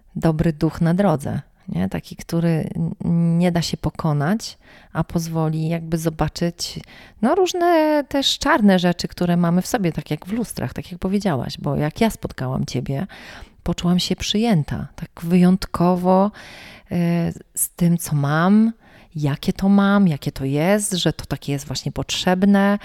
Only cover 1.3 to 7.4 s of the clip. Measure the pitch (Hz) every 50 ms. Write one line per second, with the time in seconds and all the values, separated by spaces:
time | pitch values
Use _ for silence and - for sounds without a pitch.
1.3 | - 139 - _ _ _ _ - - 165 185 190 - 165 - - - - - -
2.3 | 165 170 170 170 165 156 - - - 165 165 - - - - 170 170 170 170 165
3.3 | 165 170 175 180 170 170 160 - - - - 156 - - - 156 147 147 143 160
4.3 | 214 226 - - - - _ - - - - _ - 165 165 - - 170 165 165
5.3 | 165 165 160 156 156 160 160 160 170 165 165 160 170 160 160 165 156 - 160 156
6.3 | - - 175 175 - - - - - 160 - - - - - - - - 214 254
7.3 | 330 392